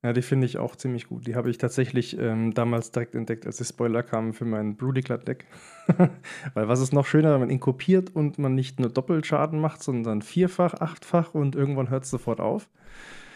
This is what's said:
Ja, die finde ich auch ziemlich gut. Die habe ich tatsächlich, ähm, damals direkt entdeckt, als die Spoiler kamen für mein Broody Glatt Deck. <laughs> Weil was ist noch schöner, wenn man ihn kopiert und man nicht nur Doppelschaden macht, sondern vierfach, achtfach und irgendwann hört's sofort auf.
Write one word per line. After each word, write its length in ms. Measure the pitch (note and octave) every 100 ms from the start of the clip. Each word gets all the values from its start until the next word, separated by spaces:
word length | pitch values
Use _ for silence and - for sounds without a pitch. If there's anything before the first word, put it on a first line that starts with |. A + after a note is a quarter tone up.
Ja, 100 | A#2+
die 80 | A#2+
finde 240 | B2 C3+ B2+
ich 100 | C3
auch 180 | A#2+ -
ziemlich 320 | C3 B2 -
gut. 200 | A#2+ A#2+
Die 80 | A#2+
habe 140 | B2+
ich 80 | A#2+
tatsächlich, 600 | B2 - B2+ B2+ A#2+ -
ähm, 360 | A#2 A2 A2+
damals 380 | A2 A#2 A#2 A2+
direkt 240 | - A#2 A#2+
entdeckt, 300 | A2+ A2+ B2
als 120 | A#2+
die 80 | A#2+
Spoiler 380 | - A#2+ A2+
kamen 300 | A#2+ A2+ A2+
für 120 | A2 A#2
mein 300 | A2 G#2+ G#2
Broody 260 | B2+ C3
Glatt 260 | B2+ A#2 -
Deck. 180 | B2+ - - - - -
<laughs> 680 | - F3+ - - - D3
Weil 140 | A#2 G#2+
was 120 | B2+
ist 120 | C3
noch 120 | C#3+ C#3
schöner, 280 | D3+ D#3
wenn 80 | C#3+
man 80 | B2
ihn 100 | C3+
kopiert 560 | - C3 - F#3 F3+ -
und 220 | D3+ -
man 160 | C#3+ C3
nicht 240 | C3 -
nur 100 | B2
Doppelschaden 680 | B2+ C3 D#3+ D3+ D3 D#3 D#3
macht, 240 | D#3 -
sondern 380 | - B2 A#2 G#2+
vierfach, 540 | G#2 - F3+ F3+ F3 -
achtfach 580 | D#3+ E3+ - F3 E3
und 220 | D#3 C#3+ C3+
irgendwann 340 | C#3 C#3 B2+
hört's 200 | C3 C3+
sofort 300 | B2 - A2+
auf. 280 | G#2+ G#3 - _ - - - - -